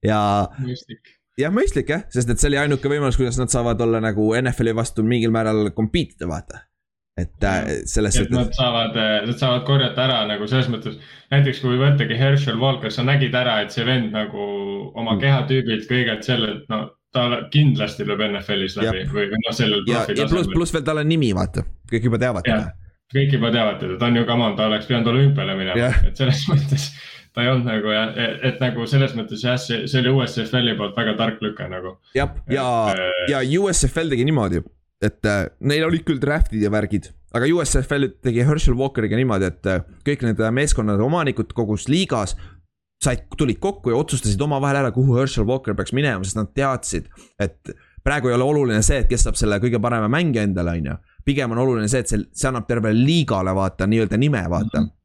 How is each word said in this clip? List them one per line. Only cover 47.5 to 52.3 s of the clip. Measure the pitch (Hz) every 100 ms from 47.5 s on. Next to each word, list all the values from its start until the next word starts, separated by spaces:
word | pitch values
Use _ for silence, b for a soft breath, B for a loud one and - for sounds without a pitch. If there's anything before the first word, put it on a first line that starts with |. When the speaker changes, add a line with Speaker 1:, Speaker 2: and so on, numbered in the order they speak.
| - - - b b -
Speaker 1:
praegu | 147 123
ei | 120
ole | 131
oluline | 151 131 110 110
see, | 143
et | 120
kes | 120 107
saab | 107
selle | 110 101
kõige | 120 117
parema | 113 120 107
mängija | 135 175 113 104
endale, | 92 85 85
on | 71
ju. | 82 b b -
Pigem | 139 127
on | 113 131
oluline | 120 107
see, | 127 120
et |
see, | 107 -